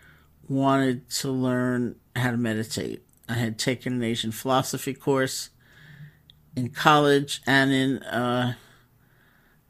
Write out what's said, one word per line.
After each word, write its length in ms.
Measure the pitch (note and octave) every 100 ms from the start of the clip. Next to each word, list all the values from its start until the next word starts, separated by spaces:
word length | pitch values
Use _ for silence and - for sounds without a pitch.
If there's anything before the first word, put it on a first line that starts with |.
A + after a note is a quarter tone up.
| - - _ _ -
wanted 600 | C3+ C3+ C3+ C3 B2 -
to 200 | - C#3
learn 640 | C3 B2+ B2 B2 B2 A#2+ - _ B2
how 160 | B2
to 40 | A#2
meditate. 680 | A#2 A2 A2+ - B1 G#1 _ _ -
I 60 |
had 240 | A#2+ A#2 A2+
taken 360 | - B2 B2+
an 80 | B2
Asian 300 | A#2 A2+ A2
philosophy 600 | A2 C3+ C3 C3 C3 -
course 580 | B2+ - C3+ C3 - - _ _ - - - - _ _ _ _ -
in 140 | A#2+
college 680 | - D#3+ D3+ D3 C#3+ C#3+ - -
and 260 | C3+ C3+
in 240 | C3+ C3+ B2+
a 540 | - A2+ B2 B2 B2 A#2+ - _ _ _ _ _ _ _ _ _ _